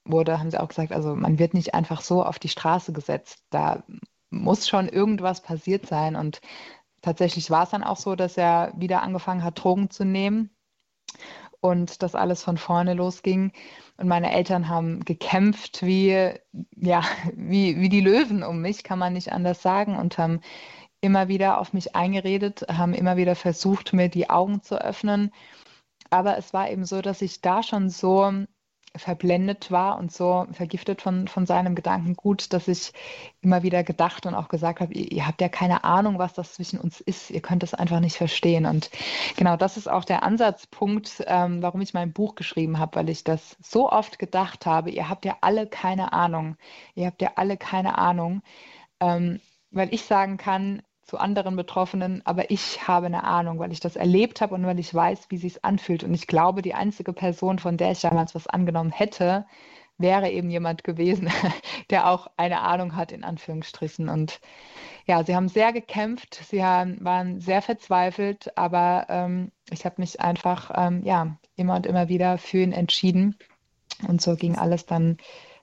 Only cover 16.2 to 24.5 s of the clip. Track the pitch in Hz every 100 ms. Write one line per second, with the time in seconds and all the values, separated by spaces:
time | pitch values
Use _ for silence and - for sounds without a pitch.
16.2 | 185 - _ - - - 180 170 - -
17.2 | 165 - 160 196 190 156 185 202 190 226
18.2 | 262 208 165 165 175 208 - 185 180 180
19.2 | - 185 180 175 185 190 208 190 175 -
20.2 | 165 165 - - - - - _ 196 196
21.2 | 190 190 196 - - 185 - - 185 196
22.2 | 190 196 202 - - 165 175 180 180 180
23.2 | 180 175 180 165 190 196 - 180 180 180
24.2 | - 175 190